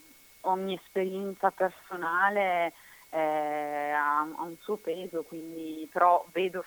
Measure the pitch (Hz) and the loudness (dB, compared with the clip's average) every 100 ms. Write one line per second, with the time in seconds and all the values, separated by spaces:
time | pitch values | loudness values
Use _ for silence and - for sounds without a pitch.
0 | - - - - 185 185 190 180 - 196 | -20 -20 -20 -6 0 0 0 -6 -4 -2
1 | 190 190 196 190 190 - 190 - - 180 | -2 -2 -6 0 0 2 -2 -2 -10 -6
2 | 165 175 196 208 190 175 170 - - - | 0 4 4 4 2 2 0 -4 -16 -20
3 | - 160 156 151 151 151 147 147 147 147 | -6 -2 0 0 0 -2 -4 -4 -2 0
4 | 147 147 156 147 170 165 - 208 165 170 | 2 2 0 -4 -8 -8 -6 -4 -4 -6
5 | 180 170 151 165 160 165 160 156 156 180 | -6 -6 -8 -10 -10 -10 -8 -8 -6 4
6 | 175 175 - 170 185 185 | 6 6 2 -2 -2 -4